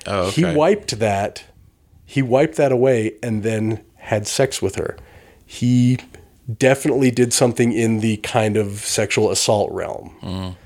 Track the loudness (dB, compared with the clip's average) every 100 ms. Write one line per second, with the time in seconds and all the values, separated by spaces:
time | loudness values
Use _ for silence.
0 | -6 -2 0 0 0 2 2 2 -4 -2
1 | -2 0 -4 -8 -20 _ _ _ _ _
2 | -6 -2 2 2 2 2 2 4 4 2
3 | 0 -4 -6 -2 -2 -2 -2 -4 -10 _
4 | -4 -4 -2 0 0 0 -4 -4 -6 -8
5 | -18 -20 -20 _ -20 -2 2 4 4 2
6 | -4 -20 -20 _ -12 0 2 2 2 2
7 | 2 2 0 2 0 2 0 2 0 0
8 | 0 -2 -2 0 0 0 -2 -6 -6 -4
9 | -2 0 0 0 0 0 0 -4 -8 -10
10 | -14 -14 -10 -8 -10 -12